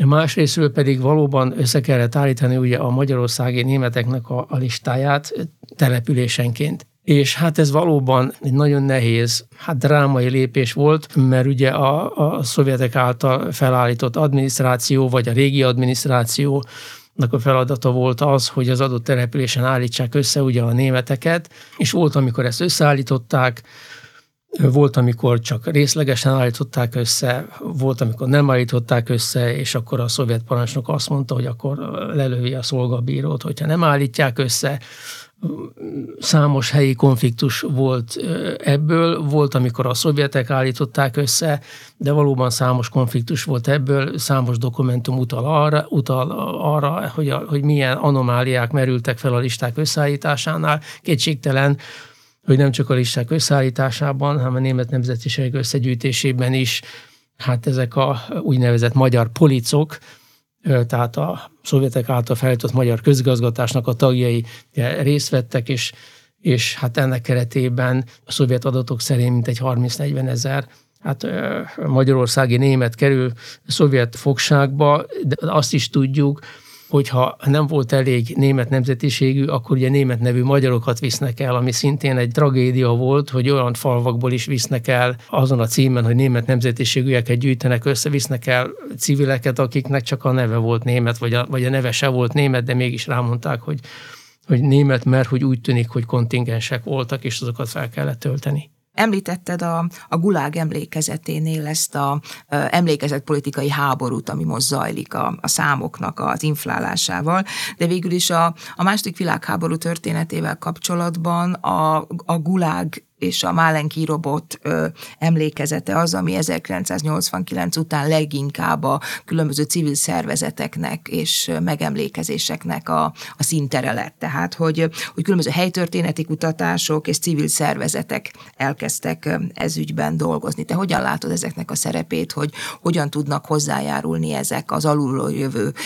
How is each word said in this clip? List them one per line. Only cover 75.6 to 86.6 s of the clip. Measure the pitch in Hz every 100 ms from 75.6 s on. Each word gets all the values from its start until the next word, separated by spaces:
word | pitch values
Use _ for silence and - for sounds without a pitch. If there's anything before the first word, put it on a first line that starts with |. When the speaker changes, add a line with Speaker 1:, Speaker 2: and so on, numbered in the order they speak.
| 120
Speaker 1:
is | 156 120
tudjuk, | - 135 139 143 143 - - - - -
hogyha | 147 139 127 127 - 143
nem | 143 147
volt | 156 120
elég | 135 131 123 117 -
német | 135 135 120
nemzetiségű, | 131 127 123 147 - 135 135 135
akkor | 143 - 135
ugye | 127
német | 139 135 117
nevű | 123 123
magyarokat | 127 139 131 123 117 117
visznek | 135 - 139 117
el, | 135 123
ami | 127
szintén | 117 143 143 143 131
egy | 123
tragédia | 117 147 131 127 127 123
volt, | 117 127 143 143
hogy | 127 123
olyan | 143 123
falvakból | 120 143 123 120 117 123
is | 123 113
visznek | 131 - 127 117
el | 123 123 120 -
azon | - 131 131
a | 110
címen, | - 135 127
hogy | 113 120
német | 135 120 117
nemzetiségűeket | 131